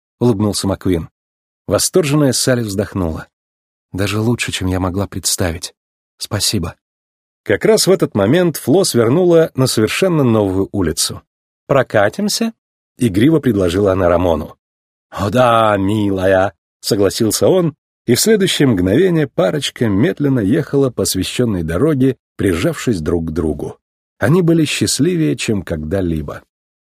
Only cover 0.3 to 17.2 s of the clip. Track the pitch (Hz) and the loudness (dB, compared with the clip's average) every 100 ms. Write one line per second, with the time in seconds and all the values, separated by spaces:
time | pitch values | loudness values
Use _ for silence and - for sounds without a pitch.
0.3 | 101 104 95 98 92 95 85 80 _ _ | 2 0 -2 -2 -2 -2 -2 -4 _ _
1.3 | _ _ _ - 98 - 190 151 151 143 | _ _ _ -2 -2 0 0 2 2 2
2.3 | - - 123 110 98 98 98 85 80 - | 0 0 -2 -2 -6 -4 -4 -4 -6 -14
3.3 | _ _ _ _ _ _ 92 101 104 110 | _ _ _ _ _ _ -6 -4 -2 -2
4.3 | 120 - - 92 92 92 92 95 - - | -2 -4 -4 -4 -2 -2 -4 -6 -6 -4
5.3 | - 92 85 - - _ _ _ _ - | -2 -4 -4 -10 -16 _ _ _ _ -8
6.3 | 104 - 107 80 - _ _ _ _ _ | -4 -2 -2 -6 -10 _ _ _ _ _
7.3 | _ - 101 185 220 - 190 151 107 98 | _ -2 0 2 2 2 0 0 0 2
8.3 | 165 175 139 - 170 185 120 113 156 180 | 2 0 -2 0 2 2 2 2 2 4
9.3 | 165 156 - 131 - 107 - 190 160 131 | 4 2 0 0 2 0 0 0 2 2
10.3 | 110 101 95 95 101 82 - - 92 - | 2 2 0 -2 -2 -2 -2 -6 -8 -16
11.3 | _ _ _ - 135 120 110 101 - 202 | _ _ _ -2 0 2 2 2 0 -4
12.3 | - 226 - _ _ _ - 123 92 135 | -2 -4 -6 _ _ _ -4 0 2 2
13.3 | 160 131 98 90 90 101 95 87 87 90 | 4 2 0 0 2 2 2 2 2 2
14.3 | 78 - - _ _ _ _ _ - 101 | 0 -4 -14 _ _ _ _ _ -8 -2
15.3 | 123 123 117 110 101 95 107 101 95 95 | 2 4 4 4 2 0 0 0 0 2
16.3 | 95 98 - _ _ - 101 98 - | 2 2 -4 _ _ -4 0 0 0